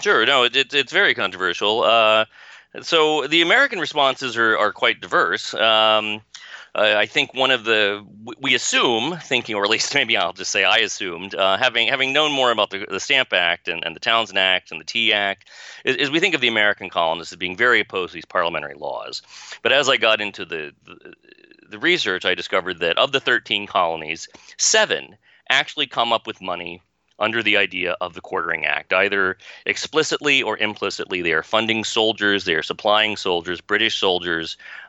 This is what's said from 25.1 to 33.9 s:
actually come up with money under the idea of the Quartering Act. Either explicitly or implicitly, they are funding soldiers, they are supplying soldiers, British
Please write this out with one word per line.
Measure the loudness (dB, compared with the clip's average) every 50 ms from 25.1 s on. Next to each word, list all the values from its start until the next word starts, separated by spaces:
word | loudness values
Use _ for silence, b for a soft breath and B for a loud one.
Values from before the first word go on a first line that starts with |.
| -20 _ b b b b b 0
actually | 0 0 0 0 -4 -6 -6
come | -4 0 -2 0 2 2
up | 0 0
with | -4 -12 -10
money | -6 -6 -6 -6 -8 -10 -14 -16 _ _ _ _ _ _ _ -4
under | -2 -2 0 0 0
the | 2 2
idea | 2 2 0 -2 -4 -4 -4 -4 -4
of | -4 -8 -8
the | -10
Quartering | -12 -8 -6 -6 -4 -4 -4 -2 -2
Act. | -2 -2 -2 -2 0 2
Either | 2 2 2 2 0 0 0 -2 B B B B B B
explicitly | -6 -4 -4 -4 -4 -2 -2 -2 0 -2 -2 0 2 2 2 2
or | -2 -2
implicitly, | -2 -2 -4 -4 -4 -4 -6 -4 -6 -8 -6 -4 -4
they | 0 0 0
are | 0 -2
funding | 0 0 0 0 0 -2 -2 -2
soldiers, | -4 0 0 2 2 2 0 0 0 0 0 0
they | 0 -2
are | -2 0
supplying | -4 -6 -2 0 2 4 4 2 0 -2
soldiers, | -4 -2 -2 -2 -2 -2 -4 -8 -8
British | -4 -2 0 0 2 0